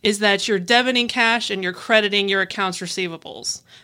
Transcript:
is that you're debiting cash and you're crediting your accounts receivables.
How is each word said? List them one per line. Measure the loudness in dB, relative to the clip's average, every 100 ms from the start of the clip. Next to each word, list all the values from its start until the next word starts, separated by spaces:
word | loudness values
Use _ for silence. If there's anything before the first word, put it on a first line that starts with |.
is | -2 2
that | 2 2 2
you're | -2
debiting | 4 4 4 0 0
cash | 0 2 2 -2
and | -4
you're | -4
crediting | -6 2 2 4 0 0
your | 0
accounts | -2 -4 -4 -4
receivables. | -8 -6 -6 -8 -14 -10 -8 -8 -12 -20